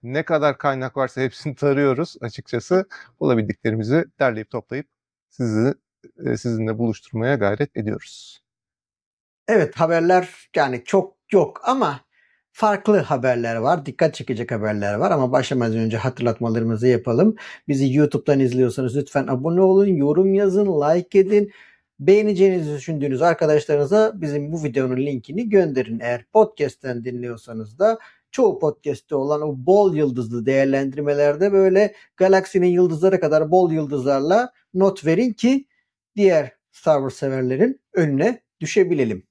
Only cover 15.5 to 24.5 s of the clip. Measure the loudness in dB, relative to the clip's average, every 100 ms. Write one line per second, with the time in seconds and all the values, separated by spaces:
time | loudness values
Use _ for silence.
15.5 | -2 -2 -2 -2 -2 -6 -4 -4 -2 -4
16.5 | -2 -2 0 2 0 0 2 2 0 -12
17.5 | -20 -6 -2 0 2 2 0 0 2 2
18.5 | 2 0 0 -4 -4 -4 -4 -2 -4 -2
19.5 | 2 4 4 4 2 2 2 2 2 2
20.5 | 0 0 0 0 0 2 2 4 2 0
21.5 | -8 -20 _ _ _ 4 4 4 2 2
22.5 | 2 -4 -6 -6 -6 -4 0 0 2 2
23.5 | 2 2 -2 2 2 2 -2 -6 -6 -6